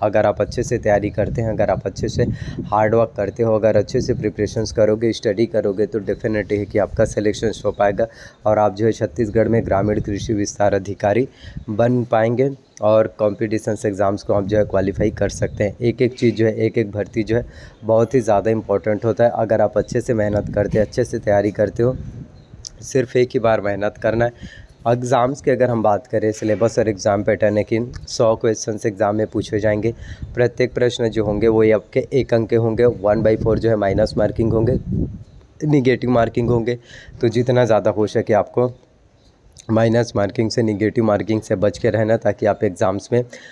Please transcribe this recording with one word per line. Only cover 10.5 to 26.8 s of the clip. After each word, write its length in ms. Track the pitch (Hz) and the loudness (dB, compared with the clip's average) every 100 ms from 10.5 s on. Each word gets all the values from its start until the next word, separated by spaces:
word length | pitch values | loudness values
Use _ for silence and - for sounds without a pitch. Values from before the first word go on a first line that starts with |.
| - 101 | 0 0
अधिकारी 540 | 98 95 95 101 110 131 - - - - | 0 -2 -2 0 2 0 -6 -18 -14 -6
बन 320 | 107 120 123 | 0 2 2
पाएंगे 460 | 113 113 113 120 135 139 _ - | 2 2 2 2 0 -4 _ -2
और 240 | 107 110 110 - | 2 4 2 0
competitions 640 | 107 95 110 107 - 104 107 | -2 -2 -4 -4 -4 -4 -2
exams 380 | 95 98 101 | 0 0 0
को 100 | - | -2
आप 100 | 101 | -2
जो 140 | 95 104 | 2 0
है 60 | 101 | 2
qualify 440 | 98 95 95 107 | 0 -2 0 -2
कर 180 | - 98 | 0 -4
सकते 320 | - 101 - | -2 -4 -2
हैं। 140 | 104 - | -4 -2
एक 220 | 120 113 | -2 0
एक 120 | 123 | -2
चीज़ 220 | 123 120 104 | 0 0 2
जो 100 | 110 | 0
है, 80 | 110 | 0
एक 220 | 110 120 | 0 0
एक 140 | 104 | -2
भर्ती 320 | 104 92 113 | -4 -4 -4
जो 120 | 104 113 | -2 -2
है 100 | - - - - | -4 -12 -20 -8
बहुत 300 | 107 113 113 | 0 2 4
ही 60 | 131 | 2
ज़्यादा 300 | 113 101 104 | 2 2 2
important 540 | 113 101 101 107 104 113 | -2 0 -2 0 0 0
होता 180 | 104 | 2
है। 80 | 117 | 2
अगर 280 | - 110 107 | 2 0 2
आप 160 | 104 104 | 2 0
अच्छे 240 | - 123 | -2 -2
से 120 | 123 | -2
मेहनत 360 | 113 104 104 - | 0 0 -2 -2
करते 280 | 104 101 107 | -2 0 0
हैं, 80 | 104 | 0
अच्छे 180 | - | -2
से 160 | 117 117 | -4 -2
तैयारी 320 | 107 101 104 | 0 2 2
करते 320 | 98 104 104 | 0 -2 0
हो, 120 | 120 131 - - - - - - - - | -2 -2 -8 -16 -18 -20 -20 -20 -20 -18
सिर्फ 320 | - 135 123 127 | -4 -2 0 0
एक 140 | 123 | 0
ही 60 | 127 | 0
बार 220 | 113 110 | 0 0
मेहनत 360 | 101 98 104 - | 0 -2 -4 -2
करना 280 | 110 113 120 | -2 0 0
है। 240 | - - - - - 117 | -2 -16 -20 -20 -6 -2
Exams 520 | 123 123 127 127 143 | 0 2 2 2 0
की 100 | 143 | 0
अगर 180 | 120 123 | 2 2
हम 140 | 117 | 2
बात 240 | 107 104 - | 2 0 -2
करें, 240 | 113 107 | -2 -2
syllabus 480 | 107 107 101 113 | -2 -2 0 0
और 100 | - | 2